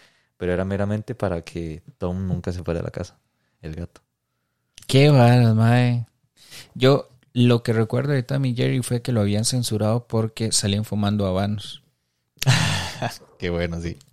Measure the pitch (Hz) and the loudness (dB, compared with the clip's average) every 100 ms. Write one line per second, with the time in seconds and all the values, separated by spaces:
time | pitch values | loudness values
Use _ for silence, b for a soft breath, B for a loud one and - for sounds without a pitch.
0 | b b b _ 90 90 95 98 101 107 | b b b _ -4 -2 -2 -2 -2 -4
1 | 107 113 98 85 - 87 82 78 - _ | -6 -6 -4 -4 -8 -10 -10 -12 -16 _
2 | 90 90 95 87 92 90 85 85 82 - | -6 -4 -4 -4 -6 -8 -6 -6 -6 -8
3 | 90 _ _ _ _ _ 80 80 85 _ | -12 _ _ _ _ _ -14 -12 -14 _
4 | _ _ _ _ _ _ _ - - 131 | _ _ _ _ _ _ _ -18 0 4
5 | 147 139 120 123 117 110 113 120 123 120 | 6 8 8 6 6 4 4 4 2 -2
6 | 113 _ _ _ B B B - 127 139 | -6 _ _ _ B B B 2 4 4
7 | - _ _ 123 123 117 120 113 110 123 | 0 _ _ 2 4 4 2 0 0 -2
8 | 139 139 120 139 135 120 131 131 - 123 | -2 -2 -2 -2 -2 -2 -2 -2 -2 -4
9 | 123 120 101 104 117 127 120 107 107 117 | -2 0 2 0 0 -2 -2 -2 0 -2
10 | - 113 113 - 113 - 104 101 107 104 | -2 -2 -2 -4 -2 0 0 -2 -2 -2
11 | 101 104 98 92 101 104 - - _ _ | 0 0 0 -2 -2 -4 -10 -18 _ _
12 | _ _ _ _ 131 165 156 98 87 - | _ _ _ _ 0 0 0 -4 -6 -8
13 | 117 - - _ 90 85 87 85 85 - | -8 -8 -18 _ -4 -2 -2 -4 -8 -10
14 | _ | _